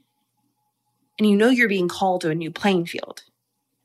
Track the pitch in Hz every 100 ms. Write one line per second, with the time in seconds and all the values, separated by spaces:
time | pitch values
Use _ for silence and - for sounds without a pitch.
0 | _ _ _ _ _ _ _ _ _ _
1 | _ - 214 202 226 247 226 196 180 -
2 | 190 180 165 160 156 165 208 185 170 -
3 | - - _ _ _ _ _ _